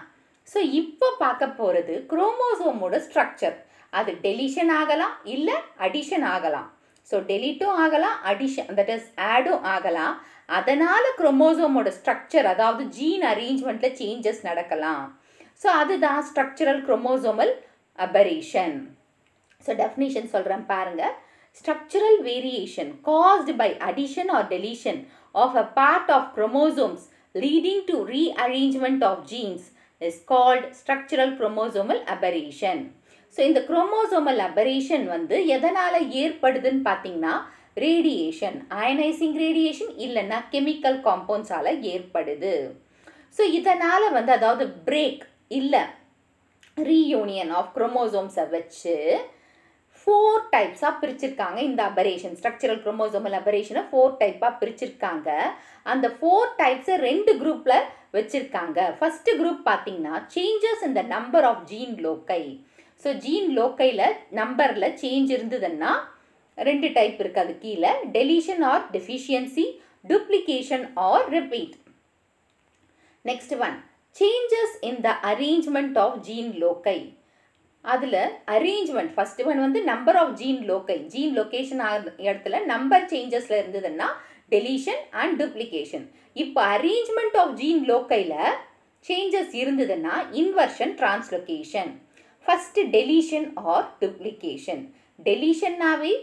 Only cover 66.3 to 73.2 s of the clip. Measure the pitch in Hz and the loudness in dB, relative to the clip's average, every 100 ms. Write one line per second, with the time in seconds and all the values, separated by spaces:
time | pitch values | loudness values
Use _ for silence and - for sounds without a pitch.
66.3 | _ _ - 247 285 269 240 214 - 180 | _ _ -4 0 0 2 2 2 0 -4
67.3 | 196 175 - 220 196 175 554 277 220 269 | -2 -2 -4 -8 0 0 0 0 0 4
68.3 | 339 330 349 269 330 - 185 208 262 277 | 2 2 0 2 2 -2 -8 -6 -8 -2
69.3 | 262 254 311 494 - _ _ - 403 - | -2 -2 -2 -2 -4 _ _ 0 0 2
70.3 | 392 330 262 262 262 - 180 190 240 262 | 0 0 -4 -2 -4 -4 0 4 4 2
71.3 | 320 269 233 165 - _ _ _ _ _ | -2 -2 -6 -8 -14 _ _ _ _ _
72.3 | _ _ _ _ _ _ _ _ _ | _ _ _ _ _ _ _ _ _